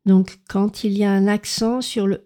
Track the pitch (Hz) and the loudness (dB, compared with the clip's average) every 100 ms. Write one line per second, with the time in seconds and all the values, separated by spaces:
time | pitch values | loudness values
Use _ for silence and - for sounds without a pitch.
0 | 196 190 185 - - 196 208 - 214 202 | 2 4 2 -4 -8 -2 -2 -2 -2 0
1 | 202 196 196 208 - - 226 247 247 233 | 2 2 2 0 -4 -4 -2 -2 -4 -4
2 | 196 - | -2 -2